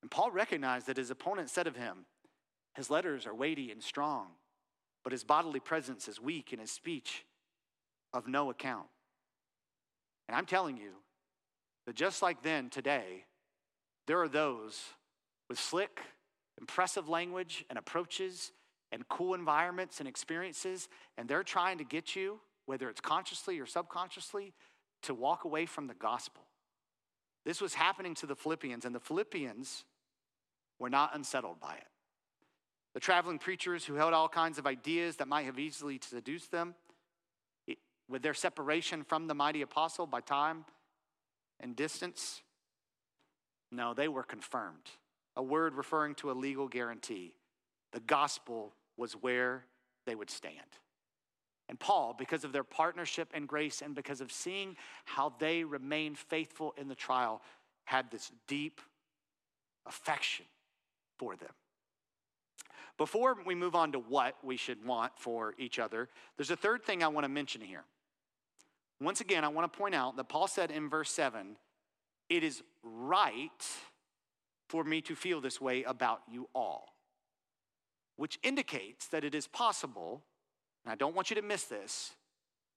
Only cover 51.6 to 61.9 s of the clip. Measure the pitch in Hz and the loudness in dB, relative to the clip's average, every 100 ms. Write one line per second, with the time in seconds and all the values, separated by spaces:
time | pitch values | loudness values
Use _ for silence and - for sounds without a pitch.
51.6 | _ 127 - 196 123 110 131 160 143 139 | _ -8 4 4 4 -2 -2 -2 0 -2
52.6 | 131 - 160 170 160 - 160 160 143 151 | -2 2 2 2 -4 -2 -4 -4 -2 0
53.6 | 151 - 147 143 139 127 131 - 175 196 | 0 -2 -6 -8 -6 -6 -6 -6 -4 -4
54.6 | 196 175 - - - - 147 120 156 170 | -6 -10 -16 -16 -6 0 0 2 2 2
55.6 | 160 143 131 151 151 147 - 160 156 - | 0 -4 -2 0 0 -6 -2 -2 -2 -4
56.6 | 156 - 139 131 - 127 120 110 - - | -6 -6 -8 -8 2 4 4 0 -8 -20
57.6 | _ _ - 131 123 117 - 120 - 143 | _ _ 2 2 2 -6 -12 -16 -4 -2
58.6 | 151 - - _ _ _ _ _ _ _ | -2 -6 -20 _ _ _ _ _ _ _
59.6 | _ _ - - - 147 - - 85 _ | _ _ -14 -8 -2 0 0 -2 -8 _
60.6 | _ _ _ _ _ _ 123 92 - - | _ _ _ _ _ _ -6 -6 -12 -16
61.6 | _ _ _ | _ _ _